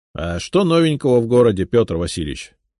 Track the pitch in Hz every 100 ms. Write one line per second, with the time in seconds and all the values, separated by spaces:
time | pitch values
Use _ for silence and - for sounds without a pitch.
0 | _ - 85 87 - 185 180 165 160 143
1 | 135 123 117 123 117 95 90 117 104 82
2 | 85 - 73 67 - _ _